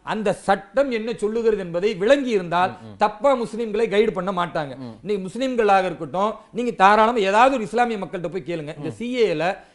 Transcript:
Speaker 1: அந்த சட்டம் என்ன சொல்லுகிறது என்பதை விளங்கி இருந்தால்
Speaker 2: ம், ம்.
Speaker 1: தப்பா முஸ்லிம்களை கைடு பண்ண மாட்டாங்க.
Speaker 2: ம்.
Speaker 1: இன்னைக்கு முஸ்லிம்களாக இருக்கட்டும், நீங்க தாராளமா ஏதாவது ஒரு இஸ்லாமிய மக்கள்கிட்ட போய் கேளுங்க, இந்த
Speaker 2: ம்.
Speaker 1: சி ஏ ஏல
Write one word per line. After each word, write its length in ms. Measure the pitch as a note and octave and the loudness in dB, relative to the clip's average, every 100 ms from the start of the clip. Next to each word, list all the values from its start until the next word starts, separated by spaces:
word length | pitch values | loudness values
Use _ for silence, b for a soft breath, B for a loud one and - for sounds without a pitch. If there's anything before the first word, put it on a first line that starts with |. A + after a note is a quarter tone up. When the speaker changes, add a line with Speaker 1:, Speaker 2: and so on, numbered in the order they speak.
Speaker 1:
அந்த 300 | C3+ G3+ G3+ | -8 -2 -2
சட்டம் 580 | F3 - G3+ - - C#4 | 0 0 0 0 -2 0
என்ன 220 | A3+ A3+ A#3 | -2 -4 -4
சொல்லுகிறது 440 | G#3 A3+ A3+ G3+ | -4 0 0 0
என்பதை 320 | F3+ E3+ G#3 | -2 -2 -2
விளங்கி 360 | F#3 G#3 D4 B3 | 0 4 4 2
இருந்தால் 400 | G#3 F3 E3+ F#3 | -2 0 0 0
Speaker 2:
ம், 160 | - A2 | -2 -16
ம். 120 | G2+ | -2
Speaker 1:
தப்பா 380 | G#3 - C#4 B3+ | -2 2 0 2
முஸ்லிம்களை 540 | A3+ A3 A3+ G#3 A3 | -2 -6 -4 -2 2
கைடு 220 | G3+ A3 | 2 2
பண்ண 200 | F3+ F3+ | 0 -4
மாட்டாங்க. 460 | F3+ E3+ E3 C#3+ C3 | -2 -4 -4 -6 -8
Speaker 2:
ம். 160 | B2 A2 | -14 -12
Speaker 1:
இன்னைக்கு 200 | F3 G#3 F#3 | -6 -6 -6
முஸ்லிம்களாக 580 | A3+ C4 A#3+ G#3 G3 F#3 | -4 -2 0 4 4 2
இருக்கட்டும், 500 | D3+ D#3 F3 G#3 G#3+ B | -4 -6 -2 -2 -4 B
நீங்க 200 | F#3 A#3+ | -6 -4
தாராளமா 460 | - F#3+ G#3+ A3 B3 | 4 6 6 4 2
ஏதாவது 380 | F#3+ G#3 C4 C4+ | 2 6 4 4
ஒரு 80 | |
இஸ்லாமிய 340 | G#3 A3+ A#3+ G#3+ | -2 0 0 -2
மக்கள்கிட்ட 340 | F3 F#3+ E3+ | -6 -8 -6
போய் 120 | F#3 C#3+ | -8 -6
கேளுங்க, 320 | E3+ D3 D3 | -8 -8 -10
இந்த 120 | D#3 | -10
Speaker 2:
ம். 20 | |
Speaker 1:
சி 240 | A2 A#3+ B3+ | -8 -6 0
ஏ 180 | G#3 | 2
ஏல 240 | D#3 E3+ G3 b | 2 -2 -4 b